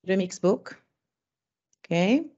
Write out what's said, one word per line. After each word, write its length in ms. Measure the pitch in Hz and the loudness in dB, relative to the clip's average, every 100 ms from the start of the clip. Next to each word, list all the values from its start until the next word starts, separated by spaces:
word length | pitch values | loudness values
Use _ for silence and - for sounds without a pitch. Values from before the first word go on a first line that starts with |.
| 180 | 0
ريميكس 300 | 190 185 - | -2 -2 -2
بوك. 380 | 175 262 - - _ _ _ _ _ _ _ _ _ _ | 0 0 -6 -20 _ _ _ _ _ _ _ _ _ _
أوكي. 540 | - 170 185 277 320 | -2 0 2 2 -2